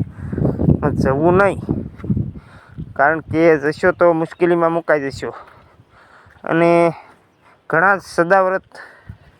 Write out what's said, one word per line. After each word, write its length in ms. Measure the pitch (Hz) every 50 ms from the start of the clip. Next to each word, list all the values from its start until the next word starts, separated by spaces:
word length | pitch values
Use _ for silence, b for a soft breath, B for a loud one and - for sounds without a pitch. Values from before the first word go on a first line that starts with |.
| - B B B B B B B B B B B B B - - - 147 139 -
જવું 380 | - 135 135 139 160 175 180 190
નહીં, 200 | 202 190 160 - - - - - - - - - - - - - - - - B B B B B B B B B B - -
કારણ 300 | - 139 147 160 160 - -
કે 100 | - 160 165 170 156 143 139
જશો 320 | 151 151 - - 180 -
તો 180 | - 180 175 170
મુશ્કેલીમાં 640 | 160 165 - - - 175 170 175 170 170 165 165
મુકાઈ 360 | 170 - - 156 151 139 139
જશો. 240 | 127 - 139 117 - B B B B B B B B B B _ b b b b b b b b b b b
અને 260 | - 160 165 170 170 170 170 170 170 156 B B B B B B B B B B B B B B -
ઘણા 300 | - 160 180 196 202 175 - - -
સદાવ્રત 580 | - 170 170 196 190 190 185 190 185 - _ - - B B B B B B B B B B B